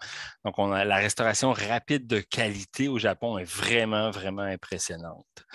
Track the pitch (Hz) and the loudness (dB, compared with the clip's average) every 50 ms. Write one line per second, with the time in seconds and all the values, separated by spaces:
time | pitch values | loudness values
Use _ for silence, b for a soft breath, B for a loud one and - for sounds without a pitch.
0 | B B B B B B B B - 104 - - 98 101 98 98 98 104 98 98 | B B B B B B B B -6 -4 0 0 2 2 2 2 4 4 4 4
1 | 104 107 - - 120 113 104 - 131 131 117 107 104 104 120 117 - - 147 139 | 4 2 2 2 2 2 2 4 2 2 2 2 0 0 -2 -2 0 0 -2 0
2 | 123 113 120 104 95 - - 120 117 107 101 101 92 - - - 135 143 131 110 | 0 0 0 0 0 0 -2 0 0 0 -2 -4 -8 -6 -2 -2 0 0 2 2
3 | 110 104 92 - 117 117 107 92 90 - - - - 113 117 117 113 110 110 107 | 2 2 0 0 -2 -2 -2 -4 -4 -6 -6 -2 0 2 4 4 4 2 2 2
4 | 110 110 98 101 95 95 98 98 101 98 95 90 - - 92 87 - - 87 82 | 2 0 -2 -4 -4 -4 -4 -2 -2 -4 -4 -6 -6 -6 -6 -4 -4 -6 -6 -8
5 | 85 82 80 90 - _ - - - B | -10 -12 -12 -14 -20 _ -20 -20 -20 B